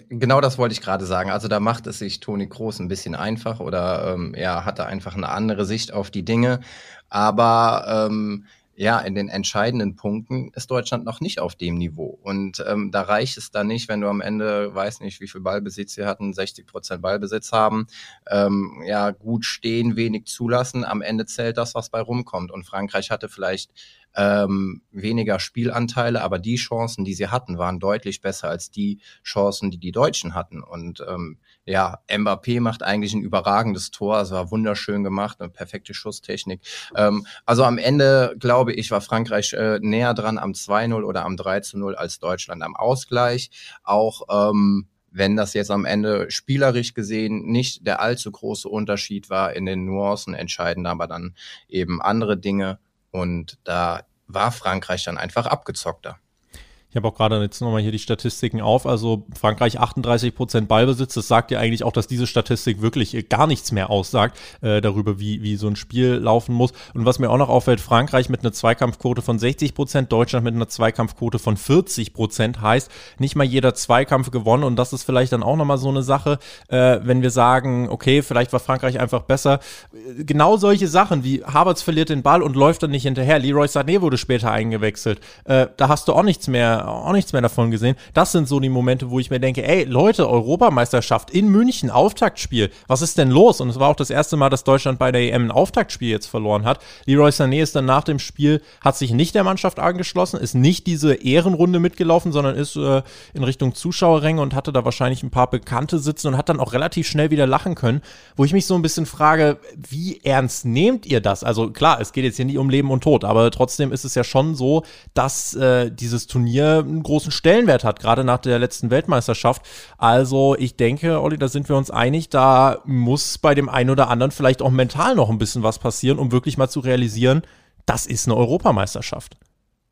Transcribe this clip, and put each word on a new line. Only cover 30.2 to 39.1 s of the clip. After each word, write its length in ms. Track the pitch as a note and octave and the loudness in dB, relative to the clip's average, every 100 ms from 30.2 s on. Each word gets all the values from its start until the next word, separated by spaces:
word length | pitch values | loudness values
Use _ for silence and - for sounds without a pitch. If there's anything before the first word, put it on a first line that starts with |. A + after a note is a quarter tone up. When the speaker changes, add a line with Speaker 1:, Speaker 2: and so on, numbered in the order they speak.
| E2+ | -8
Speaker 1:
hatten. 300 | F2+ F2 E2 | -10 -10 -14
Und, 400 | - F2 E2+ D#2 F2 | -16 -14 -14 -14 -12
ähm, 320 | F2+ E2 - _ _ - | -12 -12 -16 _ _ -4
ja, 340 | F#2+ F#2 F2 - | -2 -2 -4 -6
Mbappé 540 | G#2 G#2 G2 - A#2+ | -2 -2 -2 -2 -2
macht 200 | A#2 A2+ | -2 -4
eigentlich 320 | - G#2 G#2 | -4 -4 -4
ein 80 | G#2+ | -6
überragendes 720 | - G2 G2+ G2+ A2+ F2+ - | -2 -2 0 0 0 -4 -8
Tor. 300 | - G2+ G#2+ | -6 -2 -2
Es 100 | F#2+ | -2
war 200 | F#2 F2 | -6 -4
wunderschön 520 | A2 A2 G2+ - G2+ | -4 -2 -4 -4 -4
gemacht, 380 | G2 G2 G#2 - | -4 -4 -6 -10
eine 80 | F2 | -16
perfekte 440 | - F#2 G2 - | -14 -14 -14 -16
Schusstechnik. 680 | G2+ G#2+ G2+ - G2+ G2 F2+ - - - - | -16 -14 -14 -12 -12 -10 -12 -14 -18 -8 0
Ähm, 300 | G#2 G#2 G2+ - - | 0 0 -6 -6 0
also 200 | A#2 C3 | 2 2
am 120 | A#2+ | 2
Ende, 600 | B2 C#3+ C#3 C3+ B2 A2+ | 0 2 4 4 2 -2
glaube 320 | B2 B2 A#2+ | 0 2 2
ich, 180 | A2 A2 | -4 -4
war 120 | G2+ | -4
Frankreich, 500 | - | -2